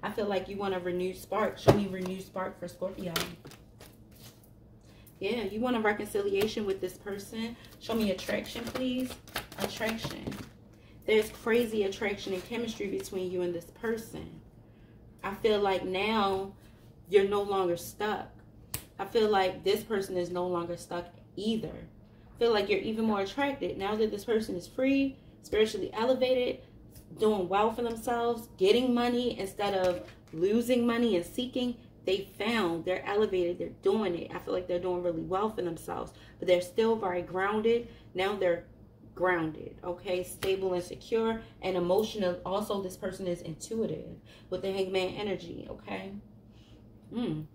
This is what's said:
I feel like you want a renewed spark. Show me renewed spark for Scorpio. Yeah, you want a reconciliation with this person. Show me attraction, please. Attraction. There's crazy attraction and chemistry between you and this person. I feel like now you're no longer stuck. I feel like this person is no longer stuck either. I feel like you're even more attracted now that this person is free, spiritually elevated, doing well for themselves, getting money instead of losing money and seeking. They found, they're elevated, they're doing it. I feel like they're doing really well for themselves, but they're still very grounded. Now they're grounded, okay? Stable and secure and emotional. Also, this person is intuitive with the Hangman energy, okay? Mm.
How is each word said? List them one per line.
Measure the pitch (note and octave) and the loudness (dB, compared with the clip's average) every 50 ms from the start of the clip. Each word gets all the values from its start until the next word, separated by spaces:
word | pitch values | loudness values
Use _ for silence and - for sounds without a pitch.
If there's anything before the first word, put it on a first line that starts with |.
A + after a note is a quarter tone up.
| - | -6
I | G#3 | -6
feel | G#3 - G#3 | -2 -2 0
like | G3+ G3+ F#3 F#3 - | 0 0 0 -2 -4
you | G3+ G3 | -6 -4
want | G3+ G3 F#3+ | -2 -2 -2
a | F3+ | -2
renewed | F3 F3+ F3 F3+ F3+ F#3 F3+ | -2 -2 -2 0 -2 -2 -4
spark. | - - - - G#3 G#3+ - - - | -6 -8 -4 -2 0 0 0 -2 2
Show | - - G#3 | 8 8 8
me | G#3 G#3 F#3+ | 8 6 0
renewed | F#3 F#3 F#3 F#3 F#3+ F#3+ | -4 -4 -4 -4 -6 -6
spark | - - - F#3+ F#3 F#3+ - - | -10 -10 -6 -6 -6 -6 -6 -8
for | - F3 | -12 -12
Scorpio. | - - - F#3+ F#3+ - F#3 F3+ E3 E3 E3 F3+ F3 - - - - - - - - - - - - - - - - - - - - - - - - - - - - - - - - - - - - - | -8 -6 -6 -6 -4 -6 -8 -4 -2 -2 -4 -4 -6 -14 -16 -18 -20 -20 -20 -20 -20 -20 -20 -20 -20 -20 -20 -20 -20 -20 -20 -20 -20 -20 -20 -20 -20 -20 -20 -20 -20 -20 -20 -20 -20 -20 -20 -20 -14 -8
Yeah, | F#3+ G3 A3+ B3 G#3+ | -4 -2 -2 -2 -2
you | F#3+ G3+ A3 | -4 -2 -2
want | A#3+ B3+ B3 A3+ | 0 2 2 4
a | |
reconciliation | G#3+ G#3 G#3 G#3+ G#3+ G#3 - G#3 G3 G3+ G3 G3 G3+ G#3+ - A#3 G#3 | 4 2 2 2 -2 -2 -2 0 0 2 2 2 2 2 0 -2 0
with | G3 F#3+ F#3+ | 0 -2 -2
this | - F3+ - - | -2 -6 -6 -8
person. | - G3+ G3 G3+ G3 - - A3 A3+ A3+ A#3+ - - - - - | -8 -8 -8 -8 -8 -10 -8 -6 -6 -6 -6 -10 -16 -20 -20 -18
Show | - - A3 | -6 -2 0
me | A3+ A3 G3+ | 2 2 2
attraction, | F#3 - - - - - - - - A#3 A#3 | 0 0 -2 -4 -4 -4 -4 -6 -8 -8 -8
please. | A#3 - B3+ C4 B3+ B3+ B3+ B3+ B3+ - - - - - - - - - - | -6 -4 -2 -2 0 0 0 -2 -4 -6 -10 -16 -10 -10 -10 -10 -10 -8 -6
Attraction. | G3+ A3 - - A3+ A3 A3+ A3+ - - - - - - - - - - - - - - - - - - - - - | -6 -4 -4 -2 -2 -2 -2 -2 -4 -8 -8 -8 -8 -8 -8 -8 -10 -14 -16 -20 -20 -20 -20 -20 -20 -20 -20 -12 0
There's | - G#3+ A3 G#3+ - | 4 4 4 4 2
crazy | - - - A3+ A3 A#3+ B3 A3 A3 A3 G3+ | -4 -6 0 2 4 4 4 2 2 0 0
attraction | F#3+ G3 - A3 G3 G3+ - - G3 F#3+ | 0 0 -2 -2 -2 -2 -4 -4 -4 -4
and | F3+ F3+ - | -4 -4 -6
chemistry | A#3 A3+ A#3+ A#3 A3 - G#3 G3 | -6 -4 -4 -4 -4 -6 -6 -4
between | F#3 F#3+ F#3+ - - F#3+ F#3 F3+ | -4 -4 -6 -4 -4 -4 -4 -2
you | F#3 F3+ | -2 -2
and | F3+ F3 F3 | -2 -2 -2
this | E3+ E3+ - - - | -4 -8 -10 -16 -6
person. | - A3+ A3+ A3 - - - - - E3 - - - - - - - - - - - - - - - - - - - | -4 -4 -4 -4 -6 -10 -12 -12 -12 -12 -16 -18 -20 -20 -20 -20 -20 -20 -20 -20 -20 -20 -20 -20 -20 -20 -20 -10 -8
I | G3 G3 | -8 -8
feel | G3+ - A3+ G#3+ G3+ | 0 2 4 4 4
like | G3+ G3 F#3 - - | 4 2 2 0 0
now | F#3 F#3 F#3 G3+ G#3+ A3 A3 G3+ G3 F#3+ F#3+ G3 G3+ - - - - - - - - - - - - | -2 -2 0 0 2 2 2 2 2 2 0 -2 -6 -10 -16 -20 -20 -20 -20 -20 -20 -20 -20 -12 6
you're | F3 G3+ G3 G3 | 6 6 6 8
no | G#3 G3+ | 2 0
longer | G3+ G3+ G3+ F#3+ F#3+ F3 E3+ E3+ | 0 0 0 0 2 2 0 -2
stuck. | - - - - - G#4+ - - - - - - - - - - - - - - - - - - | -4 -10 -6 -4 -2 -2 -2 -2 -4 -10 -14 -20 -20 -20 -20 -20 -20 -10 -10 -10 -10 -10 -10 -10
I | G3 | -8
feel | - - A#3 A3 G#3+ | 0 2 4 4 6
like | G#3+ G3 F#3+ F#3 F#3 - D#3+ | 6 4 4 2 0 0 2
this | F#3+ G#3 A3 | 2 2 2
person | - - A3+ G3 F#3+ - F#3+ F3+ | 2 0 -2 -2 -2 0 -2 -2
is | F3 E3+ | -2 -2
no | F3+ F3+ F3 | -2 -2 0
longer | F3+ F3+ F3 E3+ E3+ F3 E3+ | 0 0 -2 -2 -4 -6 -8
stuck | - - F3 F3 E3+ - - - - - - | -8 -8 -6 -6 -6 -8 -14 -20 -20 -14 -10
either. | - G3 A3 A3+ G3+ D#3+ D#3+ - - - - - - - - - - - - - | -4 -2 0 0 0 -2 -6 -10 -10 -14 -16 -18 -20 -20 -20 -20 -20 -20 -20 -2
I | - | 2
feel | A#3 A#3 A3+ | 4 4 4
like | G#3 G3 G3+ | 4 4 2
you're | G#3 F3 | 2 0
even | - A3+ A3 A3 A3+ | 2 -2 -2 0 2
more | A3 G#3+ G3 | 2 2 2
attracted | G3 G3 - - C#4 C#4+ C4 C4+ - F3 - - | 0 -2 0 0 0 0 0 -2 -4 -4 -4 -2
now | F#3+ G3+ G#3+ | -2 -2 0
that | G#3+ A3+ G#3+ | 2 0 0
this | G#3 G3+ - | 0 -4 -2
person | - A3+ A3 A3 - G3 | 0 0 0 0 0 -6
is | F3+ E3 - | -6 -6 -8
free, | - - C4 C4+ C#4 C#4 C4+ C4+ C4+ - - - - - | -2 0 2 4 4 4 4 2 -2 -6 -18 -20 -20 -20
spiritually | - - - G#3+ G#3+ G#3+ - G3+ F#3 - - | -8 -2 2 4 4 4 2 -4 -6 -4 -2
elevated, | G#3 A3+ B3+ C4 - B3+ B3+ B3+ B3+ B3 B3 - - - - - - - - - - - - E3 - | 0 2 2 4 4 4 4 4 4 2 0 -2 -4 -8 -20 -20 -20 -20 -20 -20 -20 -18 -18 -4 2
doing | A3 G#3+ G#3+ G3+ F3+ E3 | 4 4 4 4 2 2
well | F#3+ G3+ G#3+ A#3 | 4 4 4 4
for | A3+ B3 | 2 0
themselves, | A#3+ A#3 A3+ A3 - B3+ A#3+ A#3 A#3 A#3 A#3 A3+ - - - - | -2 -4 -4 -4 -2 -2 0 0 2 0 0 -2 -4 -12 -2 2
getting | F#3 F#3+ G#3+ A#3+ B3+ B3 A#3+ | 6 6 6 6 6 4 4
money | A#3+ A#3+ B3 A#3+ A#3+ B3 A#3+ - - | 4 4 2 2 2 2 0 0 -2
instead | F#3+ F#3+ - - G#3 G3+ G3 | -4 -6 -2 -2 -2 0 2
of | F#3+ F#3 F3+ F3 F3 - - - - - - | 2 4 2 2 0 -4 -10 -16 -20 -20 -14
losing | - D#3+ E3+ G3 G#3+ A#3+ A#3 A#3 B3+ A#3+ A#3 | -4 0 2 4 4 4 4 4 4 4 4
money | A#3+ A#3 A#3 A#3+ A#3 G3 | 2 2 4 2 4 4
and | F3 E3+ | 2 0
seeking. | - - - B3 B3+ - C4 B3 B3 A#3+ - - - - - - | -2 -4 -6 -6 -4 -2 -2 -2 -2 -4 -6 -12 -20 -20 -8 -2
They | - F#3 G3 G3 - - - | -2 -2 -2 -2 -8 -8 -6
found, | G3+ A3 A#3+ A3+ G3 E3+ E3 E3+ - | -2 -2 0 0 0 0 0 -2 -2
they're | F3+ F#3 F#3 - | -2 -2 -2 -2
elevated, | - G3+ G#3 G#3+ G3+ G3 F#3 F3 E3+ F3 F3 | -2 2 2 2 2 2 0 0 0 -2 -4
they're | E3+ E3 - - | -6 -10 -10 0
doing | - F#3+ G3+ A3 G#3+ F#3+ E3+ | 2 2 4 4 2 0 0
it. | E3 - - - | -2 -4 -6 -10
I | F3 | -10
feel | - - - | -6 -2 -4
like | F#3 F3+ - | -4 -2 0
they're | F3+ F3 | -2 0
doing | F3+ F#3 F3+ F3 F3 | 0 0 -2 0 0
really | F3 E3 E3 | 0 0 -2
well | E3 D#3+ F#3 F#3+ G#3 A3 | -2 -2 0 0 0 0
for | A3 - | -2 -2
themselves, | F#3 F3 E3 D#3+ - - - - - - - - - - - - | -4 -4 -4 -6 -8 -8 -6 -6 -6 -8 -12 -18 -20 -20 -14 -6
but | - F3 | 4 4
they're | F3+ F3 | 4 4
still | F3+ - - - A3 A3+ A3+ | 4 0 0 2 4 4 4
very | A3 G#3+ F#3+ F3+ F3+ | 2 2 0 0 -2
grounded. | E3+ - E3 F#3 F#3+ G3+ G#3+ A3 G#3+ A3+ A#3 A#3 A#3 - - - - - - | -4 -2 -2 0 0 2 2 2 4 4 4 4 2 -4 -14 -18 -20 -12 -2
Now | F3+ F#3+ G3 G#3 | 0 0 0 2
they're | G3 F#3+ F3+ E3+ E3+ - - - - - - - - - - - | 2 2 2 2 2 -2 -12 -20 -20 -20 -20 -20 -20 -20 -20 -6
grounded, | - E3+ F#3 F3+ E3+ D#3+ D#3+ D3+ - - - - - - | 0 2 2 4 2 0 -2 -4 -6 -12 -14 -14 -10 -8
okay? | F3+ F3 F3 - G3+ F3+ F3+ F3+ | -8 -8 -6 -2 -2 -2 -2 -2
Stable | - - - - G3 F#3+ F#3+ F#3+ F#3+ F3+ | -4 -8 -4 0 0 0 2 2 0 0
and | F3+ F3 | 0 -2
secure | - - - - - A#3 A3+ A3+ A3+ A3 A3+ - - - - | -4 -10 -12 -6 -2 0 2 2 2 0 -2 -6 -14 -18 -8
and | - F#3 F3+ | -4 -2 0
emotional. | F3+ F3 F3 F3+ G3+ A3 G#3+ - G#3+ G3 F3+ F3 - - | 0 2 4 4 4 4 2 0 0 0 0 0 -2 -4
Also, | - F#3 G3+ G#3+ - G#3+ G3 | -2 -2 -2 0 0 -2 -2
this | F#3+ F#3 F3+ - | -2 -6 -8 -6
person | - F#3+ F3+ F#3+ G3 F3+ | -6 -6 -6 -4 -4 -4
is | F3 F3 | -4 -4
intuitive | - - D#3+ - - - A3+ A3+ A3 - D#3+ D3+ - - - - - - - - - - | -4 -10 -10 -10 -8 -6 -4 -2 -2 -2 -2 -6 -8 -12 -14 -16 -18 -20 -20 -20 -10 -6
with | F#3 F#3 | -6 -4
the | - G3 | -2 -2
Hangman | F#3+ G3 F#3+ F#3 F#3+ F#3+ F#3 F#3 - | 0 0 -2 0 2 0 0 0 -2
energy, | - G#3 G#3+ F#3+ E3+ F3 E3 - - - - | -4 -4 -4 -4 -4 -6 -10 -10 -12 -10 -12
okay? | - - - G#3 G3+ F#3+ F#3+ G3 G3 G3+ - - - - - - - - - - - - - - - - - - - | -12 -14 -10 -10 -8 -8 -8 -10 -12 -12 -14 -16 -20 -20 -20 -20 -20 -20 -20 -20 -20 -20 -20 -20 -20 -20 -18 -8 -4
Mm. | A3+ B3 G3 D#3 D3+ D#3 - - | -4 -2 -2 -2 -4 -6 -10 -14